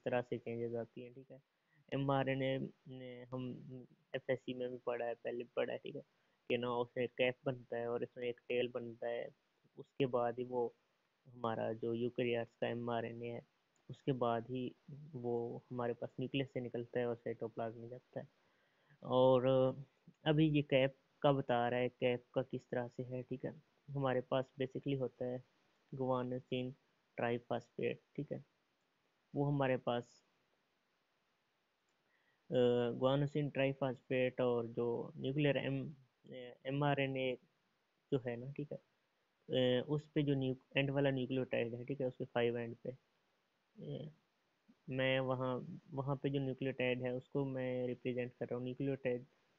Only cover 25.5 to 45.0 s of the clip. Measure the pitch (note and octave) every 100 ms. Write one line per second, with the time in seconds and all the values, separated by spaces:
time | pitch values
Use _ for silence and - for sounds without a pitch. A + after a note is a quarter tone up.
25.5 | _ _ _ - C#3 C3 B2+ B2 B2+ -
26.5 | B2+ B2+ C3 _ _ _ - A#2+ A#2+ -
27.5 | A#2+ - - A#2+ - _ - D3 - -
28.5 | _ _ _ _ _ _ _ _ C#3 C#3+
29.5 | C#3+ C3+ B2+ - A#2+ A#2+ - _ _ _
30.5 | _ _ _ _ _ _ _ _ _ _
31.5 | _ _ _ _ _ _ _ _ _ -
32.5 | B2+ B2 A#2+ A#2+ B2 C3 C#3 C#3+ D3+ C#3+
33.5 | C3 C3+ C3+ C3+ A#2+ - C3 B2+ B2 B2
34.5 | A#2+ A#2 A#2 A#2+ A#2+ - C#3+ C3 C3+ C#3+
35.5 | C3 C3+ C3+ C3 D#3 _ _ - B2+ B2
36.5 | - C3 C#3+ D3 C#3 C3+ C3 C3 B2 _
37.5 | _ _ _ _ _ - C#3 B2 A#2 C3
38.5 | C#3+ C#3+ - _ _ _ _ _ _ -
39.5 | B2+ B2+ B2 C3 D3+ - D#3 C#3+ C#3 C3
40.5 | B2+ _ C#3 C#3 C#3 C#3 C3+ B2 C3 B2
41.5 | A#2+ A#2 A#2+ A#2+ C#3 E3+ - B2+ A#2+ A#2+
42.5 | A#2+ A#2 A#2 - C3 _ _ _ _ _
43.5 | _ _ A3 D3+ C#3+ D#3 - _ _ _
44.5 | _ _ - - C3